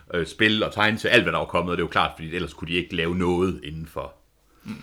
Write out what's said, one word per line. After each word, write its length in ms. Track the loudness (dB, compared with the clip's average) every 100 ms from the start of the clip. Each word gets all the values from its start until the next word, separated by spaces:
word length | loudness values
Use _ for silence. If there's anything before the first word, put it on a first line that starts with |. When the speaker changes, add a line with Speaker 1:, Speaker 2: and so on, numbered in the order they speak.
| -6
Speaker 1:
øh, 120 | -4 -2
spil 360 | 2 2 4
og 100 | 0
tegneserier, 400 | 2 2 2 4 4
alt 80 |
hvad 100 | 4
der 60 | 0
var 60 | 0
kommet, 260 | 0 0
og 60 | 0
det 40 |
er 40 | 0
jo 60 |
klart, 200 | 2 0 -2
fordi 200 | -8 -6
ellers 180 | -6
kunne 140 | -8 -4
de 60 |
ikke 220 | -4 -2 -2
lave 200 | 0 0
noget 440 | 2 2 0 -2
inden 240 | -8 -10 -10
for. 260 | -10 -10 -12 _ _ _ _
Speaker 2:
Mm. 100 | -14 -14